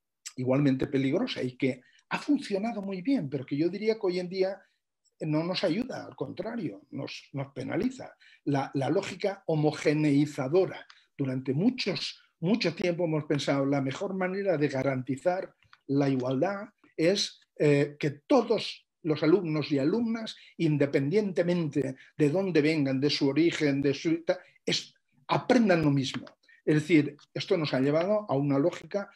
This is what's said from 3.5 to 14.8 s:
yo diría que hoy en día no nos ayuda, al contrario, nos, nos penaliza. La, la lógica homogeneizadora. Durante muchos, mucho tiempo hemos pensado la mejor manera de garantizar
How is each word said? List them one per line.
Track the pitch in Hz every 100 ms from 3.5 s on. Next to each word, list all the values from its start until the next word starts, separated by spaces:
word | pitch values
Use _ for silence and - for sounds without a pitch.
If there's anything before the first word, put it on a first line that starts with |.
| 143
yo | 170
diría | 202 220 220
que | 196
hoy | 175
en | 180
día | 185 190 190 _ _ _ _ _ -
no | 151 151
nos | 170 180
ayuda, | 190 170 - 147 -
al | -
contrario, | 139 - 208 240 156 - -
nos, | - - - -
nos | 139 135
penaliza. | 131 117 139 254 - - - - _
La, | - 139 135
la | 143 131
lógica | 180 202 190 202 196 -
homogeneizadora. | 156 147 147 160 151 151 139 147 147 131 180 - - - - _ -
Durante | 131 131 131
muchos, | 135 226 254 202 160 - - _ -
mucho | 160 233 180
tiempo | - 180 170 170
hemos | 156 147
pensado | 147 160 139 139
la | 143
mejor | 135 139 196 190
manera | 185 196 196 156
de | 147
garantizar | 135